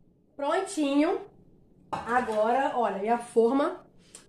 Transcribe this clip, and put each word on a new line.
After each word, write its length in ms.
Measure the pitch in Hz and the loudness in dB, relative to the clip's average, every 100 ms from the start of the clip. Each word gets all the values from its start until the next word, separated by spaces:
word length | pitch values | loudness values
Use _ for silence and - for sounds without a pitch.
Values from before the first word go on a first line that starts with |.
| _ _ _ | _ _ _
Prontinho. 840 | - 285 339 381 - 285 285 311 403 - - - - _ _ - | -6 -2 -2 -2 -2 0 2 2 0 -6 -20 -20 -20 _ _ -10
Agora, 800 | - - 247 226 214 220 247 285 247 | -8 -2 -2 0 0 2 2 0 0
olha, 220 | 220 190 | -2 -2
minha 200 | 208 233 | -2 -2
forma, 680 | 220 - 226 269 311 359 - _ - - | 0 2 2 2 0 -4 -14 _ -20 -20